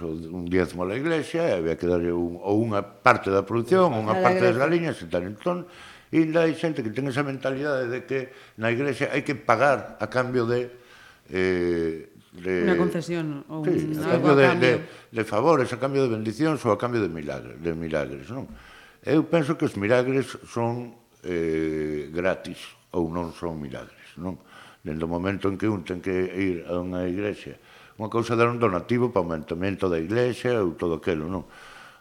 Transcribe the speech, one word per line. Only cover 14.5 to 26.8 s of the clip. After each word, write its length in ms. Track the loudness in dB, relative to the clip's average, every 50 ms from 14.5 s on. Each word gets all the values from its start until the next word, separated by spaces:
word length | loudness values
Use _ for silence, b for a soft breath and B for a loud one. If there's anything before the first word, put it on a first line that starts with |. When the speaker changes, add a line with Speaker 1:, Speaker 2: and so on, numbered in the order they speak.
| 6 6 4 4
Speaker 1:
de, 40 | 4 2 B B B B B B -4 -4
de 20 | -2
favores, 440 | 0 0 2 4 6 6 6 4 0
a 60 | -2 -4
cambio 200 | -2 0 2 2 2
de 80 | 2
bendicións 480 | 0 -2 -2 -4 -2 0 0 0 0 0 2
ou 80 | 2
a 60 | 2 2
cambio 200 | 2 0 0 0 0
de 40 | 0
milagre-, 440 | -2 -4 -6 -6 -8 -8 -10 -12 -12 -6
de 120 | -4 -4 -2
milagres, 520 | -2 -2 -2 -2 -2 -2 -4 -6 -10 -12 -10
non? 160 | -10 -10 -10 B B B B B B B B B B B -2
Eu 200 | 2 2 2 2 2
penso 280 | 2 2 2 0 0
que 80 | 0 -2
os 100 | -2 -2 0
milagres 480 | 2 4 4 4 4 2 0 0 -2 -2 -6 -14 -14
son, 560 | -8 -4 -2 -2 -2 -2 -4 -8 -12 -16 -20 _ _ _ _ -8
eh, 880 | -4 -2 -2 0 0 0 0 0 0 -2 -2 -2 -4 -4 -6 -6 -6
gratis 480 | -4 -2 0 0 -2 -2 -6 -10 -12 -12 -16 -18 -20 _ _ _
ou 160 | -2 -2 -2 0
non 240 | -2 -4 -6 -6
son 240 | -8 -8 -8 -6 -6
milagres, 560 | -6 -8 -10 -10 -12 -14 -16 -20 -20 -20 -20 -14 -10
non? 160 | -8 -8 -10 -10 B B B B B B B B -8
Dende 160 | -8 -4 -4
o 60 | -2 -2
momento 400 | -2 -2 -2 -2 -2 0 -2 -2
en 80 | 0
que 80 | 0 0
un 160 | 0 0 -2 -4 -6
ten 160 | -8 -6 -2
que 80 | -2
ir 560 | 0 0 0 0 -2 -2 0 0 -2 -2 -4 -4
a 80 | -4
unha 300 | -4